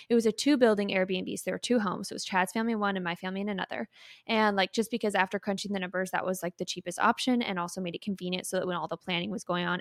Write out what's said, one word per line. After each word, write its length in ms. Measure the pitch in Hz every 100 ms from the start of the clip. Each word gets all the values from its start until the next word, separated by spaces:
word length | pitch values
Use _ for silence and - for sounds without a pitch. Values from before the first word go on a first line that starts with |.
| -
It 60 | 233
was 100 | 220
a 60 |
two-building 560 | 220 277 285 233 208 202
Airbnb, 500 | 196 185 185 - 196
so 40 | 185
there 80 |
were 40 | 185
two 180 | - 240
homes. 300 | 202 170 190
So 60 |
it 20 | -
was 80 |
Chad's 260 | - 190 185
family 200 | 226 226
in 80 | 220
one 160 | 202 190
and 80 |
my 100 | 175
family 260 | 175 185 190
in 60 | 208
another. 380 | 190 - - 233 - - - -
And, 300 | 220 214 196
like, 160 | 185
just 180 | - 214
because 240 | 233 214
after 240 | 190 190 202
crunching 340 | - 196 196
the 60 | 196
numbers, 300 | 185 185 185
that 120 | 180 185
was, 160 | 185
like, 140 | 175 -
the 80 |
cheapest 340 | 180 180 180 -
option 440 | 214 - - 240
and 160 | 233 180
also 200 | 175 190
made 140 | 180
it 80 | 165
convenient 440 | 208 190 180 180 185
so 100 | 185
that 80 | 185
when 100 | 170
all 120 | 160
the 80 | 170
planning 340 | - 175 196
was 140 | 180
going 220 | - 175 175
on, 120 | 180